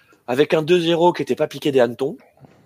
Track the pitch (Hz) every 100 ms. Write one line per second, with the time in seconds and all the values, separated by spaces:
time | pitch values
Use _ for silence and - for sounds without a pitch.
0 | _ _ - 127 151 160 151 180 165 165
1 | 175 - 143 - 151 139 151 135 120 117
2 | 139 240 _ _ - _